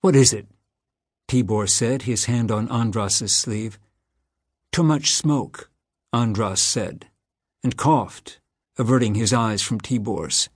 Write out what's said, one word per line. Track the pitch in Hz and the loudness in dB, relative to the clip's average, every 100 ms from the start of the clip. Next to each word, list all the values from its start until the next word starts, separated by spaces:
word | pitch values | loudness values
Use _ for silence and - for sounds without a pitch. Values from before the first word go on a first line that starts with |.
"What | 190 139 | 6 6
is | 127 | 6
it?" | 107 - _ _ _ _ _ _ _ - | 2 -10 _ _ _ _ _ _ _ -2
Tibor | 127 107 107 101 | 0 2 0 0
said, | - 117 131 | 0 0 -2
his | 127 113 - | -2 -4 0
hand | 120 113 | 0 0
on | 107 113 | -2 -2
Andras's | 120 117 110 101 - 104 | 0 0 -2 -2 -2 0
sleeve. | - - 107 110 104 _ _ _ _ _ _ _ _ _ | -2 -2 -4 -6 -12 _ _ _ _ _ _ _ _ _
"Too | - | 2
much | 165 147 151 | 2 2 0
smoke," | - 156 143 101 - - _ _ _ _ | 0 0 0 -2 -12 -20 _ _ _ _
Andras | 120 117 101 104 98 | -2 0 0 -2 0
said, | - - 98 - - _ _ _ _ _ | -2 -2 -4 -10 -20 _ _ _ _ _
and | 127 - | -4 0
coughed, | 143 151 95 - - - _ _ _ - | 2 2 0 -10 -20 -20 _ _ _ -4
averting | 117 127 117 | 2 2 2
his | 104 113 | 0 2
eyes | 123 113 104 | 2 0 -2
from | - 110 | -4 -4
Tibor's. | - 123 104 107 80 - - | -2 -4 -2 -6 -4 -4 -4